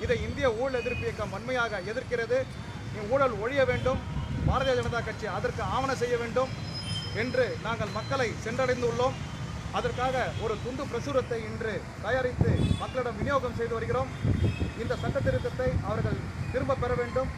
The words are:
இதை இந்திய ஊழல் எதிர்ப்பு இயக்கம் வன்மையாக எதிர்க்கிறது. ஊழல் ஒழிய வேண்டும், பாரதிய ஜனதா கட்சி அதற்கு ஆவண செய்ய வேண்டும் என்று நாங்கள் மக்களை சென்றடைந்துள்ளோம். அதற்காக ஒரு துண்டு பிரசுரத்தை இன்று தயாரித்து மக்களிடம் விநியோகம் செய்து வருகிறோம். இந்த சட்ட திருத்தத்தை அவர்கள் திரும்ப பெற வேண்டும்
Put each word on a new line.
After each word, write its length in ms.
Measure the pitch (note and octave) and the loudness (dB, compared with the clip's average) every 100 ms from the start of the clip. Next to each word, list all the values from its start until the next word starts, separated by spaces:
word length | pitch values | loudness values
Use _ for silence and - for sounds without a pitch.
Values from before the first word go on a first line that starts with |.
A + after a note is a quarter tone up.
| A3+ | 2
இதை 120 | A#3 A3+ | 2 2
இந்திய 220 | B3+ C4+ A3 | 2 2 4
ஊழல் 180 | C4+ B3+ | 2 0
எதிர்ப்பு 260 | A#3+ A#3 A#3 | 0 -2 -2
இயக்கம் 260 | G#3+ G3+ F#3+ | -2 -4 -4
வன்மையாக 460 | A#3 B3+ A#3 G#3 F3+ | -2 0 0 0 -2
எதிர்க்கிறது. 480 | A3+ - A#3 A3+ B3+ B3+ - - - - G#3 G#3 | -4 -2 -2 2 0 0 -6 -10 -8 -8 -6 0
ஊழல் 240 | C4+ C4 G#3+ A3 | 4 4 2 0
ஒழிய 180 | C#4 B3+ | 4 4
வேண்டும், 320 | B3 B3 C4+ - - - - - | 4 2 0 -2 -4 -2 0 2
பாரதிய 260 | B3 C4+ B3 | 4 4 2
ஜனதா 200 | A#3 A#3 A3+ | 2 0 -2
கட்சி 200 | G3+ G#3 F#3 | -4 -4 -2
அதற்கு 260 | A#3+ - F#3 A3 | -2 0 0 0
ஆவண 160 | C4+ B3+ | 0 0
செய்ய 140 | A#3+ A#3+ | 2 0
வேண்டும் 300 | A#3 - - - - - - - - - | 2 2 0 -2 -6 -6 -4 -4 -4 -2
என்று 240 | B3+ B3+ A#3 E3 G#3 | 0 2 2 2 -2
நாங்கள் 280 | A3+ A3 G#3 | -2 -2 -4
மக்களை 300 | A3+ C4+ A#3 F3 A3 | -2 0 0 0 -4
சென்றடைந்துள்ளோம். 720 | A#3+ C4 B3 A#3+ A#3 B3+ C4 - - - - - G3 | 0 2 2 2 2 0 0 -8 -6 -6 -6 -4 -2
அதற்காக 380 | - - B3+ B3+ G3 D3+ | 0 0 0 2 0 0
ஒரு 100 | A3 G#3+ | -2 -2
துண்டு 220 | A#3 C4 C#4 | -4 -4 -4
பிரசுரத்தை 460 | A#3 - C4+ - A#3 G#3+ | -4 0 0 0 -4 -4
இன்று 260 | - A3 G#3+ - - - | -4 -4 -4 -6 -8 -2
தயாரித்து 460 | C4 B3+ A#3+ B3 C4 - - | 0 0 2 4 4 4 2
மக்களிடம் 380 | G#3+ C4 A#3+ G#3+ | -2 -2 -2 -2
விநியோகம் 380 | B3+ C#4 B3 A#3 | 0 2 0 -2
செய்து 160 | A#3 A3+ | -2 -2
வருகிறோம். 320 | A#3 A#3+ C4 - - - - - - - | 0 0 -2 0 2 4 2 2 -2 -2
இந்த 100 | A#3 A#3+ | -2 -2
சட்ட 160 | - C#4 C4 | 0 2 2
திருத்தத்தை 420 | B3+ A#3+ A#3+ B3+ B3+ F#3+ | 2 0 0 0 2 0
அவர்கள் 300 | G#3+ - - - - - | 0 0 -2 -4 -4 -2
திரும்ப 240 | B3 C#4 C#4 | -2 0 0
பெற 80 | A#3+ A#3+ | 2 0
வேண்டும் 280 | A#3+ A#3+ C4+ | 0 0 0